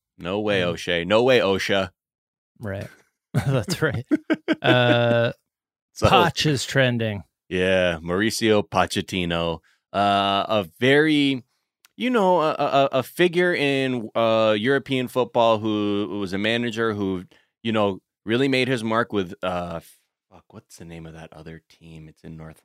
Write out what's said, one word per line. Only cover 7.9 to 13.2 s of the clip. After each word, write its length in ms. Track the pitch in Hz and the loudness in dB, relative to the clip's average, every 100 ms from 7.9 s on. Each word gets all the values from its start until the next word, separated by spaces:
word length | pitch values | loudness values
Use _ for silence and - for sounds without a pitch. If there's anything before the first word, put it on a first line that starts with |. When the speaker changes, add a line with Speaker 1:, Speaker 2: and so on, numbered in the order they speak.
| 82 | -2
Speaker 1:
Mauricio 600 | 85 92 110 - 110 107 101 | -2 0 0 2 2 2 2
Pochettino, 920 | 95 87 104 - 95 87 85 85 80 _ _ _ | 0 0 -2 -4 -4 -2 -2 -4 -6 _ _ _
uh, 540 | 98 101 101 98 98 - | -2 2 2 2 0 0
a 200 | 110 87 - | -2 -4 0
very, 640 | 127 143 156 147 139 131 - _ _ _ _ - | 4 4 4 2 0 -2 -10 _ _ _ _ -6
you 120 | 240 | -2
know, 280 | 240 185 175 | 2 2 2
a, 100 | 156 | 0
a, 380 | - 143 139 135 131 | -2 0 2 2 0
a 40 | |
figure 500 | - - | -2 0